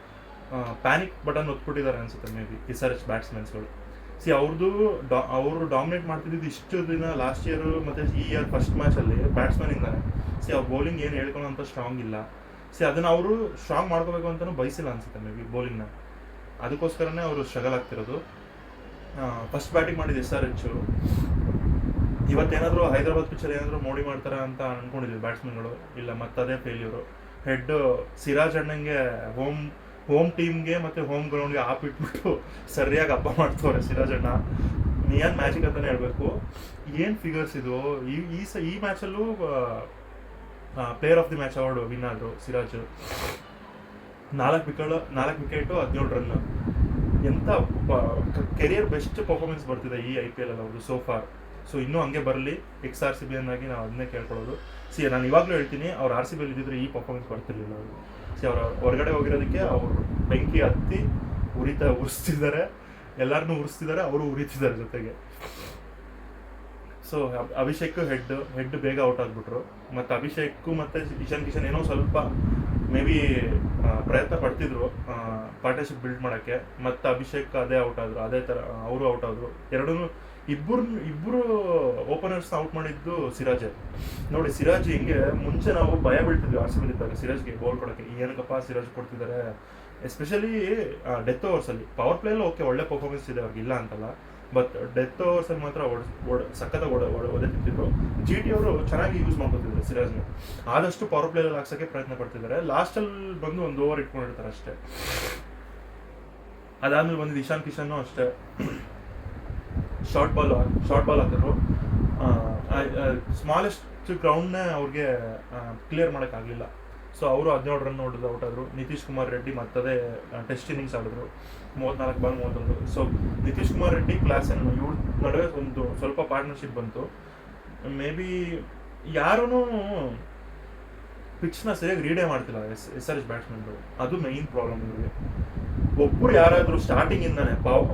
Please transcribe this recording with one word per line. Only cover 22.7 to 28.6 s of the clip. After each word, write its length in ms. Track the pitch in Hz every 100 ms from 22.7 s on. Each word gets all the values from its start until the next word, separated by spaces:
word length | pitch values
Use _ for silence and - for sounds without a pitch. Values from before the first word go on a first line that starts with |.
| 175 165
ಹೈದರಾಬಾದ್ 360 | 135 - 160 156
ಪಿಚ್ಚಲ್ಲಿ 280 | 160 156 143
ಏನಾದ್ರೂ 240 | 143 151
ಮೋಡಿ 240 | 135 135
ಮಾಡ್ತಾರ 300 | 143 135 135
ಅಂತ 280 | 135 131 127
ಅನ್ಕೊಂಡಿದ್ವಿ 580 | 135 123 123 131 123 110
ಬ್ಯಾಟ್ಸ್ಮನ್‌ಗಳು. 800 | 113 113 127 117 113 120 - 123
ಇಲ್ಲ, 160 | 120
ಮತ್ತದೇ 440 | 113 117 - 127 131
ಫೇಲ್ಯೂರು. 640 | 127 113 113 117 - - - - 139
ಹೆಡ್ 640 | 131 127 151 135 123 - -
ಸಿರಾಜ್ 400 | 147 143 156
ಅಣ್ಣಂಗೆ 400 | 156